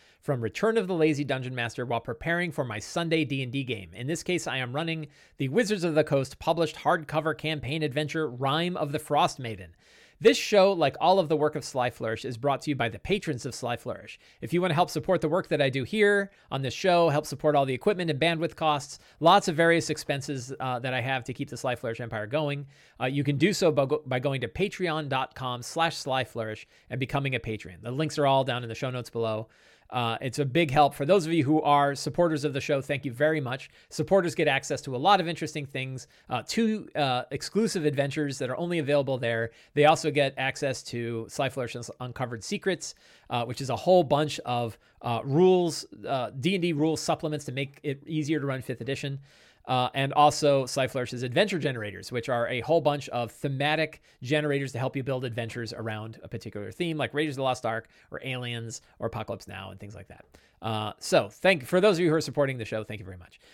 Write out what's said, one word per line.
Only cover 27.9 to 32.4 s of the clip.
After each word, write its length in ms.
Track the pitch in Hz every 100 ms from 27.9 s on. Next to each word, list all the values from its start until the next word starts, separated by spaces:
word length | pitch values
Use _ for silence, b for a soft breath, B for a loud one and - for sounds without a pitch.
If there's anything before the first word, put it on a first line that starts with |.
links 280 | 131 156 151
are 80 | 139
all 160 | 135
down 200 | 131 123
in 80 | 120
the 40 |
show 140 | 110 131
notes 220 | 123 120
below. 380 | 117 110 110 110 b b b b
Uh, 300 | 123 117 113
it's 200 | 131 131
a 40 |
big 280 | 139 127 160
help. 220 | 143 143
For 120 | - 143
those 200 | 196 156
of 60 |
you 120 | 165
who 180 | 131 156
are 320 | 147 143 143
supporters 480 | 139 - - 175 151